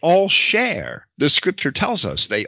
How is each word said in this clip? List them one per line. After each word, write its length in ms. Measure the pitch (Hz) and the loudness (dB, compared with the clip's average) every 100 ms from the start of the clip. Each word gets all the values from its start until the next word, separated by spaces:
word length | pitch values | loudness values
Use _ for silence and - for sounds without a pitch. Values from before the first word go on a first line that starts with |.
all 280 | 160 185 196 | 2 4 4
share, 760 | - - 208 247 123 62 - - - | 0 2 0 0 -4 -8 -12 -18 0
the 120 | 151 | 2
Scripture 420 | - - - 143 | 2 0 -4 -6
tells 340 | - 208 226 90 | -2 -2 0 -2
us, 220 | 71 - | -2 -2
they 180 | 104 | -2